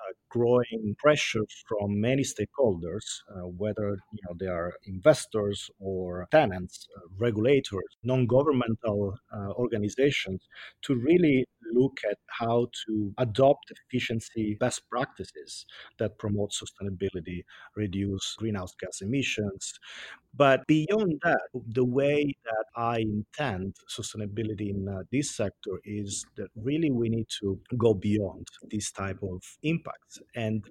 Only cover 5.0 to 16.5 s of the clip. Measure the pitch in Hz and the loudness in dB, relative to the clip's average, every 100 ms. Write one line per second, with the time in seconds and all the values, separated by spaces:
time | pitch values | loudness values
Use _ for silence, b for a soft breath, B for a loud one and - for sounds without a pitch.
5 | 156 143 - 110 101 101 - - 95 92 | 4 4 2 -2 -2 -4 -8 -10 -6 -4
6 | 90 90 87 156 120 92 90 - - - | -4 -6 2 4 4 0 -8 -12 -20 -20
7 | - 95 120 107 120 139 - 95 - _ | -12 -2 0 2 4 4 2 -6 -8 _
8 | 120 131 117 127 156 127 117 113 113 101 | 0 2 4 4 6 2 2 0 0 0
9 | 101 101 _ 107 98 117 123 110 104 131 | -2 -4 _ -8 -6 -2 -2 0 -2 2
10 | 139 - 95 95 _ B B B - 123 | 2 2 -2 -6 _ B B B -2 2
11 | 135 180 156 131 - _ 113 120 135 - | 4 6 6 4 2 _ 0 4 4 2
12 | 107 104 - - 117 120 120 - 113 107 | -4 -4 -8 -4 2 2 2 -4 -4 -2
13 | 101 120 117 104 135 143 - - _ 123 | -2 0 0 6 6 6 -2 -20 _ -4
14 | - 113 - 113 107 104 123 - - 120 | -2 -4 -4 -4 -2 0 0 -2 -6 -4
15 | 135 - 90 76 - - - B B - | -4 -8 -14 -14 -16 -16 -18 B B -4
16 | 104 - 107 104 101 | -4 -4 -2 -2 -2